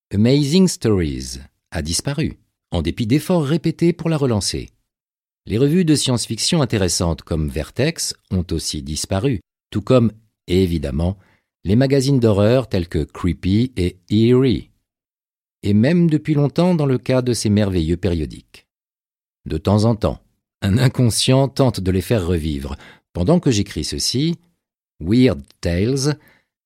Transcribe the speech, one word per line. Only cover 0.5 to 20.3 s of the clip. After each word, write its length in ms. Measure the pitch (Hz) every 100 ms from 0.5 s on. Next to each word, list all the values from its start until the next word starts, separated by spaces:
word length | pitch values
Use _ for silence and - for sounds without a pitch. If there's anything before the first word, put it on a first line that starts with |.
| 180 185
Stories 720 | - 117 98 78 65 64 65 69 _ _
a 100 | 82
disparu, 580 | 76 82 - 151 110 - _ _ _
en 100 | 90
dépit 260 | 85 - 110
d'efforts 380 | 143 - 175 139
répétés 460 | 160 165 156 170
pour 180 | 170 165
la 80 | 156
relancer. 520 | 139 107 - 69 60 _ _ _ _ _ _ _ -
Les 120 | 107
revues 260 | 143 175
de 120 | 165 139
science-fiction 640 | - 120 - 113 - 170
intéressantes 600 | 135 110 92 - 87 78
comme 280 | - 82 76
Vertex 640 | 71 76 - 143 165 - - _
ont 140 | 95 87
aussi 300 | 82 - 78
disparu, 600 | 69 76 - 98 131 104 - _ _
tout 100 | 107
comme, 320 | - 127 113 107 _ _ -
évidemment, 720 | 90 92 85 71 67 87 101 _ _ _ _ 85
les 100 | 117
magazines 440 | 135 139 135 139
d'horreur 500 | 113 101 104 127 113
tels 180 | 98 85
que 160 | 85
Creepy 720 | 73 - 90 78 90 101 127 -
et 220 | 90 - _
Eerie, 600 | 107 113 127 135 78 - _ _ _ _ _ _ _ _ _
et 100 | 101
même 360 | 104 127 175 170
depuis 240 | 151 151
longtemps 420 | 147 139 - 175 170
dans 100 | 143
le 120 | 127
cas 240 | - 127
de 120 | 123
ces 160 | 117 110
merveilleux 480 | 101 98 90 80 85
périodiques. 720 | 98 85 69 57 - - _ _ _ _ _ _ _ _ -
De 120 | 78
temps 260 | 98 104
en 120 | 110 107
temps, 260 | 82 - _